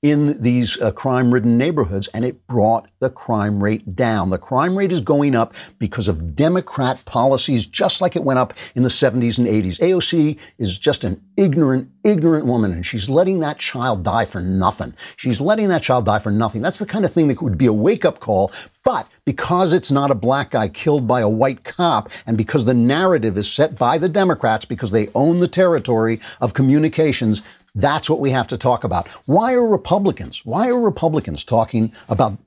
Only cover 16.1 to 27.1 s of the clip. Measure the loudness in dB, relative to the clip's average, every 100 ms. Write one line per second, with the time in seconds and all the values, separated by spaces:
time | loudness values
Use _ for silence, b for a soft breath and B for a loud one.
16.1 | 0 0 0 0 -2 -4 -4 -6 -2 0
17.1 | 2 2 0 -2 2 2 4 2 2 0
18.1 | -2 -2 0 0 B B _ -2 -2 -6
19.1 | _ -6 -6 -2 0 2 0 2 0 0
20.1 | 0 0 -2 -2 -2 -2 -4 -2 0 0
21.1 | 0 0 2 0 0 -12 -2 0 0 -4
22.1 | B -4 -2 0 0 2 2 2 2 2
23.1 | 2 0 -4 -4 -2 -2 0 0 0 0
24.1 | 0 0 0 0 -2 -4 -8 -2 0 0
25.1 | 0 2 2 0 2 2 2 0 0 0
26.1 | -2 B B -4 0 4 4 2 2 0